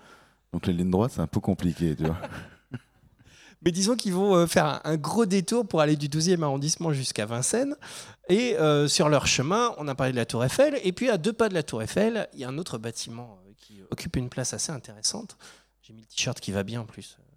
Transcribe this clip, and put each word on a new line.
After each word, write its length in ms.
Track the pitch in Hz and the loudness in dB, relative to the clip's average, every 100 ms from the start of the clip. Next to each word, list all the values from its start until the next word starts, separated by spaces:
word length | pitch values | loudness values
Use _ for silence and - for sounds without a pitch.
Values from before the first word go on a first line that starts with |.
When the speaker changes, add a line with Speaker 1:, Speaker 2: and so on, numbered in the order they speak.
| - - _ _ _ | -20 -20 _ _ _
Speaker 1:
donc 160 | 87 101 | -4 -2
les 60 | |
lignes 180 | 87 90 | 0 2
droites, 220 | 90 - - | 2 2 0
c'est 60 | |
un 60 | 82 | -2
peu 120 | - | -2
compliqué, 560 | - 95 87 78 85 73 | 0 0 0 0 0 0
tu 80 | |
vois. 140 | 80 82 | -2 -2
<laughs> 60 | - - - - _ 131 _ _ _ _ - - - _ 175 | -6 -12 -16 -20 _ -16 _ _ _ _ -20 -20 -20 _ -2
Speaker 2:
Mais 60 | |
disons 240 | 175 196 240 | 2 0 0
qu'ils 180 | 208 | 0
vont, 220 | 180 202 180 | 2 6 6
euh, 100 | 170 | 6
faire 200 | - 151 | 4 2
un, 160 | 135 | 0
un 140 | - 156 | -2 -2
gros 280 | 147 190 226 | 0 2 4
détour 400 | 196 170 233 214 | 2 2 0 0
pour 140 | 165 | 4
aller 160 | 151 151 | 4 4
du 140 | 147 | 0
douzième 340 | 151 165 175 | 0 2 2
arrondissement 480 | 151 139 143 - 165 | 2 0 -2 -2 -2
jusqu'à 340 | 143 131 - 107 | -2 -2 -4 -4
Vincennes. 500 | 117 131 220 277 285 - - - - - | -2 0 0 -2 -6 -12 -16 -18 -12 0
Et, 300 | 190 247 220 | 2 2 2
euh, 320 | 156 147 147 | 4 4 2
sur 180 | - 156 | 2 4
leur 180 | 147 - | 4 2
chemin, 460 | - 131 208 240 180 | 0 0 2 0 -2
on 100 | 147 | -8
a 80 | 127 | -2
parlé 160 | 131 | 0
de 60 | 127 | 0
la 80 | 117 | -2
Tour 180 | 117 | 0
Eiffel. 340 | 127 - 294 285 | 0 4 2 2
Et 80 | 185 | -2
puis, 180 | 180 254 | -2 0
à 80 | 202 | 0
deux 140 | 165 | 0
pas 160 | 226 220 | 0 0
de 60 | |
la 100 | 180 | 0
Tour 180 | 143 117 | -4 -4
Eiffel, 460 | 110 - 214 226 - | -4 0 0 0 -6
il 60 | - | -8
y 20 | |
a 60 | 127 | -8
un 80 | 139 | -6
autre 200 | 185 123 | -6 -8
bâtiment, 640 | 113 113 - 117 120 98 95 | -8 -10 -10 -12 -14 -20 -20
euh, 60 | 104 | -20
qui 240 | - 104 95 | -20 -20 -12
occupe 280 | - - 131 | -10 -4 -4
une 100 | 123 | -4
place 260 | - 127 | -4 -6
assez 200 | 107 - | -4 -6
intéressante. 640 | 147 - 107 107 214 - - - - _ _ | -8 -12 -6 -4 -4 -10 -18 -20 -20 _ _
J'ai 120 | - | -20
mis 80 | 110 | -20
le 60 | 107 | -12
t-shirt 340 | - - 117 | -4 -4 -4
qui 100 | - | -4
va 120 | 98 | -4
bien 180 | 98 120 | -2 -6
en 40 | 110 | -8
plus, 300 | - - - | -14 -18 -20
euh, 60 | _ | _